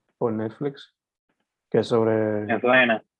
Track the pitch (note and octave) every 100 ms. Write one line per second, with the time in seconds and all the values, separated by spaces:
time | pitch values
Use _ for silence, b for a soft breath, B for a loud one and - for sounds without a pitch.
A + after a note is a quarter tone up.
0 | _ - A#2+ A2 A2 - C#3+ C#3 - _
1 | _ _ _ _ _ _ _ A#2 G#2+ A#2+
2 | A2 A2 G#2+ G#2+ G#2 A2 B2 B2+ A#2+ A2
3 | -